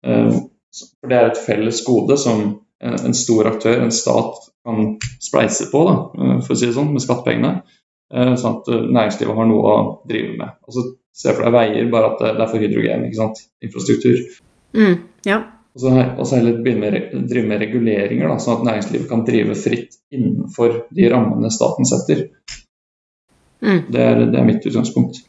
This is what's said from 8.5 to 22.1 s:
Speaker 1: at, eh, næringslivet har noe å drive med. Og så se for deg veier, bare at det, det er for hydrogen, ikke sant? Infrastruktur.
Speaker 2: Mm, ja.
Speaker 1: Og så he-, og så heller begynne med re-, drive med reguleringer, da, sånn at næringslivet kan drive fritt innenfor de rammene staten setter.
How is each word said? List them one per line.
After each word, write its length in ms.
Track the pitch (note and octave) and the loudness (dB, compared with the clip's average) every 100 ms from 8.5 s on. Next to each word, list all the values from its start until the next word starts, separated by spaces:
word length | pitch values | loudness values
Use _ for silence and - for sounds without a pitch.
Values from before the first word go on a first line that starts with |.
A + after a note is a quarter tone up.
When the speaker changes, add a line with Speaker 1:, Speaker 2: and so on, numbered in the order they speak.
| A2+ | -4
Speaker 1:
at, 80 | - | -2
eh, 180 | A#2 A#2 | -2 2
næringslivet 440 | B2 G#2 G2 A2+ A2 | 2 0 -2 -4 0
har 100 | A2+ | 2
noe 200 | A2 G#2+ | 4 4
å 20 | G#2+ G#2+ - - | 2 0 -6 -8
drive 280 | A2+ A2 A2+ | -6 -6 -8
med. 180 | - - - | -12 -14 -10
Og 80 | B2 | -8
så 60 | B2 - _ - | -8 -10 _ -6
se 140 | - | -4
for 80 | G#2 A#2 | 0 2
deg 60 | A#2+ | 2
veier, 320 | A2+ A2 A#2 | 2 0 0
bare 220 | A#2 A2 | 2 0
at 80 | A2 | 0
det, 140 | A2+ G#2+ | -2 -2
det 80 | |
er 60 | A2+ | -2
for 100 | A2+ | 0
hydrogen, 440 | G#2 A2 A2 A#2 - | 0 0 0 -2 -4
ikke 100 | G#2+ | -2
sant? 220 | A2 - - _ | -4 -4 -20 _
Infrastruktur. 540 | - - - A2+ B2 B2 - - _ _ _ | -12 -8 -2 2 2 2 -2 -16 _ _ _
Speaker 2:
Mm, 240 | A3 G#3+ F3 - _ G3+ | 2 4 2 -4 _ -2
ja. 120 | G#3+ A3 _ _ | -2 -4 _ _
Speaker 1:
Og 80 | - | -4
så 80 | C3 | 4
he-, 100 | B2+ B2+ - | 4 4 -2
og 80 | - | 0
så 120 | B2+ | 2
heller 220 | A#2 A#2 | 2 2
begynne 200 | B2 A2 | 0 0
med 100 | G#3 | 0
re-, 280 | G#3 - C3+ B2+ | -2 -4 -6 -4
drive 200 | B2 G#2+ | -2 -2
med 120 | G#2 | -2
reguleringer, 680 | G#2+ B2 A2+ G2+ G2 A#2+ - | -2 -2 0 0 0 -2 -2
da, 80 | - | -2
sånn 200 | - A#2 | -2 -2
at 80 | B2 | -2
næringslivet 400 | G#2+ G2 - - | -2 -4 -6 -2
kan 140 | A#2 A2+ | -2 0
drive 300 | A#2 G#2 G2+ | 0 0 -2
fritt 400 | - A#2+ - _ _ | -4 -4 -8 _ _
innenfor 640 | C3+ G#2 - - - A#2 A#2 - | -4 -2 -2 -6 0 0 0 -8
de 140 | F3 A#2 | 2 2
rammene 400 | B2 G#2 - A2+ | 4 0 0 -2
staten 380 | - - - B2 | 0 0 0 0
setter. 380 | - - | 0 0